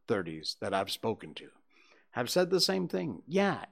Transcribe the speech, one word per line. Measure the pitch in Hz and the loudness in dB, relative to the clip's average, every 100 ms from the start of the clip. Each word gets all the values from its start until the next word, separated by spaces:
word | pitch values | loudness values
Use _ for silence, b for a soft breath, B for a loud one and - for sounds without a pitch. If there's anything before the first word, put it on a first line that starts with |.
| - | -2
thirties, | 110 85 80 78 - | 0 0 -6 -8 -6
that | 101 | 0
I've | 95 98 | 0 0
spoken | - 117 104 80 | -2 -2 -4 -6
to, | - - _ _ b b b b | -14 -16 _ _ b b b b
have | - 123 | -4 2
said | 180 180 | 2 4
the | 180 | 4
same | 180 190 180 | 4 2 0
thing. | 185 170 90 - | -2 -4 -6 -2
"Yeah, | 185 202 123 - | 2 2 0 -4